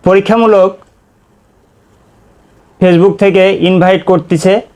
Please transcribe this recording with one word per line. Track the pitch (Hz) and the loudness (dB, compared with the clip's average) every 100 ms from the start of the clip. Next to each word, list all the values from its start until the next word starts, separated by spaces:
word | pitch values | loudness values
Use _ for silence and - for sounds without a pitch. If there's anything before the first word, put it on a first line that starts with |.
পরীক্ষামূলক | - 196 196 226 226 202 185 - _ _ _ _ _ _ _ _ _ _ _ _ _ _ _ _ _ _ _ _ | 0 -2 0 -2 2 2 0 -4 _ _ _ _ _ _ _ _ _ _ _ _ _ _ _ _ _ _ _ _
Facebook | 180 170 190 196 | 0 2 2 0
থেকে | 196 190 190 | 0 2 0
ইনভাইট | 196 175 185 180 190 | 0 -2 0 0 -2
করতেছে | - 180 165 170 185 202 - | -2 -4 -2 -2 0 -2 -4